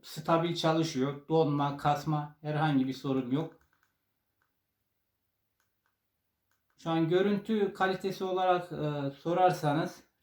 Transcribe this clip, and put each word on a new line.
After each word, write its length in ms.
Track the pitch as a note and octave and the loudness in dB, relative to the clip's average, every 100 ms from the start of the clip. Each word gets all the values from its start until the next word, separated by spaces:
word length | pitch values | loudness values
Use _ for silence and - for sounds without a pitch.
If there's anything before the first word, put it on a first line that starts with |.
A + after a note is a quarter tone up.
stabil 520 | - - - E3 E3+ | -14 -8 0 2 2
çalışıyor. 760 | D#3+ E3 E3 D#3 B2+ C#3 C#3 - | 0 0 2 0 0 -2 -4 0
Donma, 480 | D#3+ D3 C#3+ C#3+ C#3 | 2 2 2 -2 0
kasma 600 | D3+ D3 D#3+ D3+ D3 - | 0 0 0 -2 -2 -8
herhangi 460 | D3+ D3+ D#3 C3+ C3 | -6 0 2 2 0
bir 60 | |
sorun 380 | B2+ C#3 C3 A#2+ | -4 -2 -2 0
yok. 260 | C#3 E3 - _ _ _ _ _ _ _ _ _ _ _ _ _ _ _ _ _ _ _ _ _ _ _ _ _ _ _ _ _ _ _ _ | -2 -2 -10 _ _ _ _ _ _ _ _ _ _ _ _ _ _ _ _ _ _ _ _ _ _ _ _ _ _ _ _ _ _ _ _
Şu 80 | E3+ | -2
an 180 | E3 D#3+ | 0 2
görüntü 640 | F3+ G3+ G3+ - A3 F#3+ | 4 2 0 0 0 0
kalitesi 520 | - F#3+ F#3 F#3+ F#3+ | 0 -2 -2 -4 -4
olarak, 480 | F#3+ F#3 F#3 F3 F3 | -4 0 2 2 0
e, 380 | D3 D3+ C#3+ C#3 | -4 -4 -4 -6
sorarsanız 960 | - E3 F3 F#3 - D3+ D3 F#3 - _ _ | -6 -2 4 4 4 0 0 -2 -8 _ _